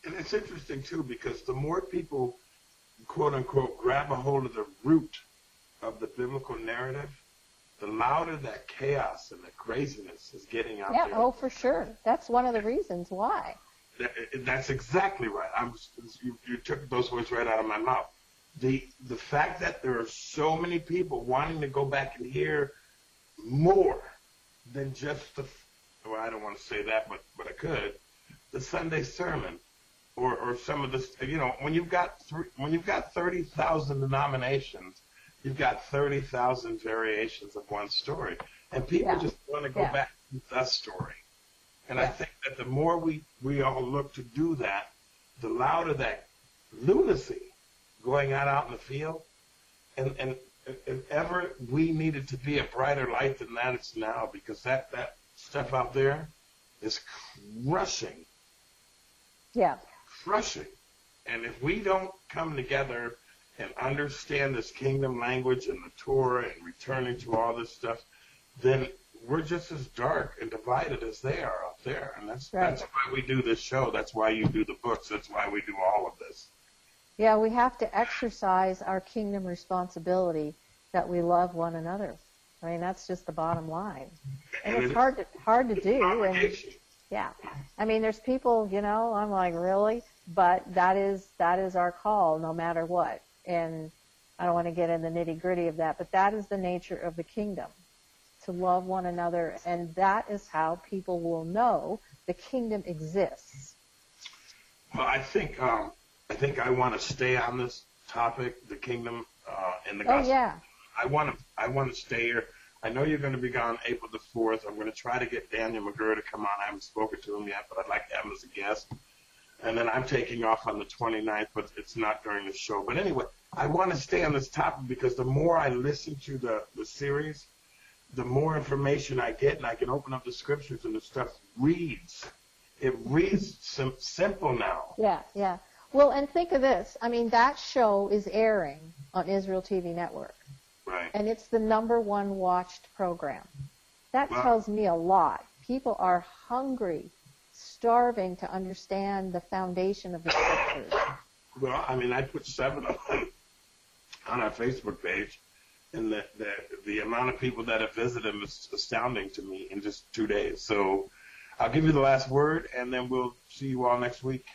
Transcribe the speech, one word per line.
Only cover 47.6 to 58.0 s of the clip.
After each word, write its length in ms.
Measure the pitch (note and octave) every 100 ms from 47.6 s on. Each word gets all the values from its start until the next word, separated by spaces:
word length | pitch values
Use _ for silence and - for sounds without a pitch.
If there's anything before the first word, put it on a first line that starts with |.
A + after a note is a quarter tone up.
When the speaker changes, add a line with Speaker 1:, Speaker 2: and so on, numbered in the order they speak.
| _ _ _ _
Speaker 1:
going 300 | A#2+ C#3 C#3
on 120 | C#3 C#3
out 200 | C#3 C#3+
in 60 |
the 60 | A#2
field. 440 | - C3+ D#3 D#3+ - _ _ _ _ _ _ -
And, 180 | C3+ -
and 180 | C3 B2+ - _ -
if 440 | C3 - C3 -
ever 460 | D3 E3 F3+ F3 - A#2+
we 220 | C#3 E3
needed 360 | D#3 D#3+ C#3+ C3+
to 80 | B2+
be 220 | C3 D3
a 60 |
brighter 460 | - - C3+ C#3 B2+
light 280 | A#2+ C3 -
than 140 | B2
that, 200 | A#2 B2+
it's 220 | B2 - A2+
now, 340 | A2 A#2 A2+
because 300 | G2+ - G#2
that, 300 | B2+ C3 -
that 240 | B2 B2+ - _ -
stuff 380 | - C#3+ B2+
out 180 | C3 A2+
there 360 | C3+ C3+ D3 D#3+ - _ _ _ _
is 200 | A2 - - - - - G2+ A2
crushing. 600 | B2+ F#3 F#3+ -